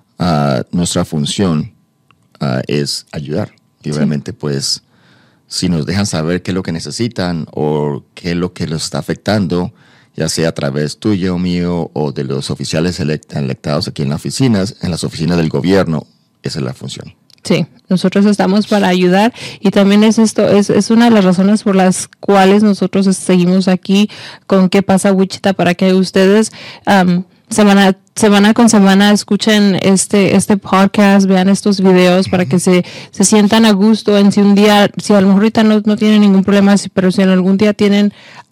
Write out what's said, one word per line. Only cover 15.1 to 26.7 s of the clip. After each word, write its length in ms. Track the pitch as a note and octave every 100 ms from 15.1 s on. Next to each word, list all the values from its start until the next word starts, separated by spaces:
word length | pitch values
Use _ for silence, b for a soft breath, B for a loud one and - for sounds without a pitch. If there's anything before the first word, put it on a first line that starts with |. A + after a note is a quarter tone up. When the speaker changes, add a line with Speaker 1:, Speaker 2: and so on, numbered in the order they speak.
| - E2 F2
Speaker 1:
del 120 | D#2+
gobierno, 560 | D2 D#2 F#2+ E2 D#2 C2 _ _ _
esa 160 | - -
es 60 | C2
la 80 |
función. 420 | C2+ - - - - _ _
Speaker 2:
Sí, 220 | - - - _ -
nosotros 360 | F#3 F#3+ G3+ G3+
estamos 420 | G3+ F#3 G3+ G3+
para 200 | G#3 F#3+
ayudar 460 | F3+ F3+ F#3 A3 - B B
y 120 | G3+
también 320 | G3+ G3 G#3 A3
es 120 | A3
esto, 300 | A3 - G#3
es, 220 | G3+ G3+
es 220 | F#3+ G3+
una 140 | A3+ A#3+
de 60 |
las 140 | A3 F#3
razones 380 | F3+ F#3+ G#3+
por 120 | - F#3+
las 320 | F#3 F3+ - -
cuales 420 | - G3 F#3+ G3+
nosotros 420 | G#3+ G3 F#3 F#3+ G3
es-, 100 | F#3
seguimos 500 | - F#3 F3 F#3 F#3+
aquí 420 | F#3 - G3 G#3 B B B -
con 220 | G3 F#3
¿Qué 120 | G3
pasa, 300 | F#3+ F#3+ G3+
Wichita? 400 | F#3+ F#3+ - G3+
Para 200 | G3 F3 F3+
que 180 | F#3+
ustedes, 580 | F#3 F#3 F#3+ F#3+ G#3 A3 B B